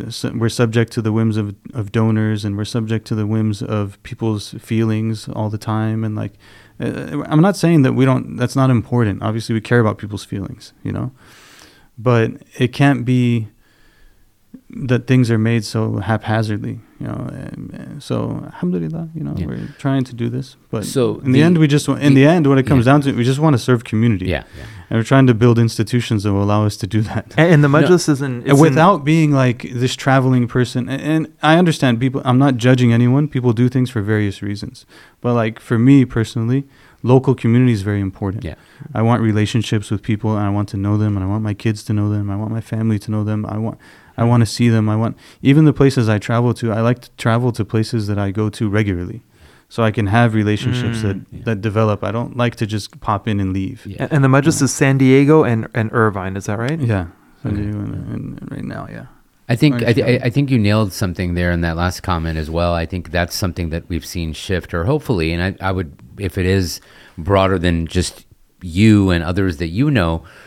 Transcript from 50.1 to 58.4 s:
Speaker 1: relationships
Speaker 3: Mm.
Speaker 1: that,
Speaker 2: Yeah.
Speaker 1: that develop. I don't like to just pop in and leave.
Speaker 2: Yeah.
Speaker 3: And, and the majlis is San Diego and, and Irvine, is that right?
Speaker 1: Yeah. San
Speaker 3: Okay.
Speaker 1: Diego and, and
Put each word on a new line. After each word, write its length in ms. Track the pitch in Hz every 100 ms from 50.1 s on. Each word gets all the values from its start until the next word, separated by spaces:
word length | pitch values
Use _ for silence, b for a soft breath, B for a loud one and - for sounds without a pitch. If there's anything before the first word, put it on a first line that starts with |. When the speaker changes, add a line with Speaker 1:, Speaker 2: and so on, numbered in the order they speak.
| 117 120
Speaker 1:
relationships 640 | 110 104 104 127 123 120 113
Speaker 3:
Mm. 40 |
Speaker 1:
that, 140 | 107 98 -
Speaker 2:
Yeah. 100 | - 117
Speaker 1:
that 140 | 104
develop. 420 | 110 107 110 101
I 80 | 101
don't 240 | 113 123 120
like 180 | 120 -
to 100 | 107
just 340 | 107 - -
pop 260 | - 101 113
in 140 | 101
and 120 | 95
leave. 300 | 98 95 - 104
Speaker 2:
Yeah. 100 | 98
Speaker 3:
And, 120 | 139
and 120 | 147
the 40 | 135
majlis 320 | 135 147 151
is 80 | 135
San 280 | - 139 135
Diego 440 | 131 135 143 156
and, 220 | 120 113 107
and 160 | 117 110
Irvine, 440 | 120 110 98 95 98
is 80 |
that 140 | 104 104
right? 200 | 120 160
Speaker 1:
Yeah. 280 | 117 98 90 - _ _
San 100 | 120
Speaker 3:
Okay. 80 | 101
Speaker 1:
Diego 160 | 104 104
and, 140 | 104 101 -
and 340 | 110 104 -